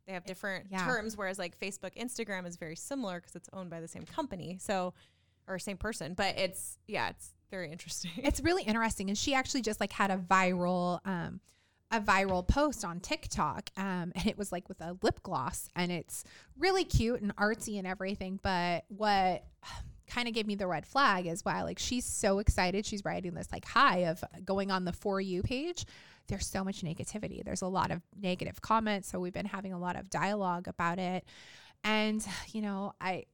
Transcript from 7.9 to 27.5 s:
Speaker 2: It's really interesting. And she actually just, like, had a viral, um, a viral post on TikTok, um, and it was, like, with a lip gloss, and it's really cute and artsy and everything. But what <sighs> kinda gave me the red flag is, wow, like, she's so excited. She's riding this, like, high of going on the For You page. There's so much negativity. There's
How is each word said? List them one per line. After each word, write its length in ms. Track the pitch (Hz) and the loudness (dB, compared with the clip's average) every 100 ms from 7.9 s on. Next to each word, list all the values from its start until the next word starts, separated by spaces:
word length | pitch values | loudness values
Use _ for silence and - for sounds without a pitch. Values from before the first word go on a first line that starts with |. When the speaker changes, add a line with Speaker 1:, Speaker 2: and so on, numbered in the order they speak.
| - 175 170 | -8 -8 -2
Speaker 2:
It's 240 | 285 262 | 0 2
really 240 | 294 370 | 2 2
interesting. 460 | 214 226 226 - 196 | 2 2 2 0 -2
And 80 | 208 | 0
she 160 | 294 269 | 2 2
actually 260 | - 277 | 2 0
just, 180 | 220 214 | 0 0
like, 100 | 202 | -2
had 180 | - 196 | 2 2
a 80 | 190 | 2
viral, 840 | 180 190 185 180 175 180 175 175 196 | 4 6 6 4 2 2 2 0 -2
um, 360 | 180 165 185 - _ _ _ _ | -4 -4 -8 -16 _ _ _ _
a 80 | 226 | 0
viral 480 | 208 196 196 180 180 | 4 4 6 4 4
post 360 | 277 294 233 180 | 4 2 0 -4
on 140 | 170 | -6
TikTok, 680 | - 311 - 220 151 - - - | -4 -4 -2 0 0 0 -6 -4
um, 360 | 196 180 170 180 | -2 0 -2 0
and 100 | 190 | 0
it 120 | - | 0
was, 140 | 202 | -4
like, 140 | 180 - | -4 -6
with 100 | 196 | -10
a 160 | 165 185 | -10 0
lip 180 | - - | 0 2
gloss, 460 | - 160 131 - - - | -2 -2 -2 -4 -4 0
and 160 | 175 | 0
it's 320 | 175 - - - - - - | 0 -6 -12 -12 -20 -20 0
really 280 | 359 381 277 | 4 4 4
cute 360 | - 226 247 | 4 4 2
and 140 | 202 - | 0 2
artsy 420 | 208 226 - 208 | 2 2 -2 -4
and 80 | 185 | -2
everything. 540 | 185 190 202 190 196 | -2 -2 -2 -4 0
But 440 | 202 180 175 170 - | 2 4 4 0 -2
what 560 | 196 214 196 185 175 - - | 0 4 6 6 4 -2 -16
<sighs> 460 | - - - - - | -12 -10 -12 -14 -6
kinda 240 | 247 240 | -2 0
gave 160 | 226 214 | 0 0
me 80 | 202 | 0
the 100 | 180 | 0
red 220 | 156 - | -2 0
flag 400 | 269 277 185 175 | 6 6 6 2
is, 160 | 170 202 | -2 0
wow, 200 | 185 170 | 0 -2
like, 120 | 185 | -2
she's 280 | - 247 - | -2 -2 -2
so 340 | - 214 196 | 2 4 6
excited. 460 | 214 - 180 185 214 | 6 4 4 2 -2
She's 180 | 208 160 | -4 -4
riding 280 | 175 180 | -4 -4
this, 180 | 165 - | -6 -8
like, 140 | 185 - | -8 0
high 400 | 233 277 180 175 | 6 8 6 2
of 180 | 175 - 180 185 | 0 -6 -8 -2
going 260 | 196 196 | 0 0
on 140 | 185 180 | 0 0
the 80 | |
For 260 | 180 208 190 | -2 0 0
You 220 | 196 180 | 0 -2
page. 420 | - 262 330 349 - - - - - | 0 -2 -2 -6 -10 -14 -20 -16 -8
There's 200 | 196 - | -4 -2
so 160 | 196 | -2
much 180 | 190 202 | -2 -4
negativity. 600 | 165 170 - 214 208 - | -4 -6 -6 -6 -6 -8
There's 180 | - | -6